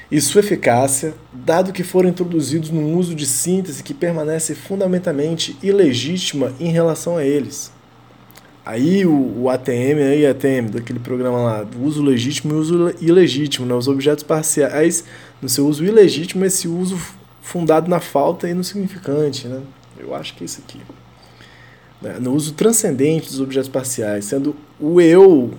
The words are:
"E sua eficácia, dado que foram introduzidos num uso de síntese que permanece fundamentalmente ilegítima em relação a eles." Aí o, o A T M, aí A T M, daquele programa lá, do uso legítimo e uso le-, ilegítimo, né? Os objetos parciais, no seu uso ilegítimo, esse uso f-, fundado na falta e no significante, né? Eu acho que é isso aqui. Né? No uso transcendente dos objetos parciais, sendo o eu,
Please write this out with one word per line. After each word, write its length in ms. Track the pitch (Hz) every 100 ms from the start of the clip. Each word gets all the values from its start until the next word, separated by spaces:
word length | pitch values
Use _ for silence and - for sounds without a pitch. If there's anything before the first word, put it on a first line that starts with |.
| -
"E 100 | 147
sua 200 | - 202
eficácia, 720 | 202 180 139 120 139 - 160 - -
dado 400 | 127 127 170 190
que 120 | 180
foram 240 | 170 185 180
introduzidos 640 | 170 175 170 127 160 156
num 260 | 160 151 170
uso 180 | 175
de 100 | 156
síntese 600 | 131 - 170 190 180 135
que 100 | -
permanece 600 | 139 175 160 151 160 160 151
fundamentalmente 1000 | - 196 185 180 180 143 156 165 - -
ilegítima 880 | 190 202 160 120 135 185 - 143 123 123
em 140 | 170
relação 440 | 165 165 156 170 170
a 80 |
eles." 460 | 139 143 113 - - - _ - - - - - - - -
Aí 400 | 113 151 196 180
o, 360 | 147 123 107
o 60 | 127
A 80 | 127
T 160 | -
M, 300 | 120 131 151
aí 240 | 139 147 143
A 80 |
T 140 | 135 139
M, 200 | 131 113
daquele 300 | 113 120 123
programa 400 | 120 127 123 123
lá, 240 | 120 107
do 200 | 104 120
uso 180 | 143 151
legítimo 500 | 143 131 123 - 151
e 40 | 156
uso 280 | 156 175 175
le-, 100 | -
ilegítimo, 640 | 165 180 170 127 147 135
né? 100 | 120
Os 120 | 123 127
objetos 380 | 139 139 151
parciais, 800 | - 156 156 151 135 139 170 180 - - - -
no 80 | 131
seu 180 | 143 143
uso 180 | 147
ilegítimo, 600 | 180 220 180 135 180 185
esse 240 | 185 - 170
uso 280 | 170 185 185
f-, 180 | 165 - - _
fundado 480 | - 175 160 156 170
na 120 | 175
falta 480 | - 143 151 175 175
e 60 |
no 80 | 175
significante, 840 | 180 202 190 - - 143 151 123 120
né? 140 | 131 139 - - -
Eu 160 | 62
acho 200 | - -
que 80 | -
é 40 | 85
isso 140 | -
aqui. 160 | - - 60 - - - - - - - - - - -
Né? 140 | 107 90
No 120 | 123
uso 200 | 147 147
transcendente 760 | 151 214 226 196 127 147 160 -
dos 120 | 135
objetos 280 | 135 135 127
parciais, 580 | 135 123 - 107 104 101
sendo 280 | 139 139 147 - -
o 220 | 151 175
eu, 520 | 165 175 196 151 117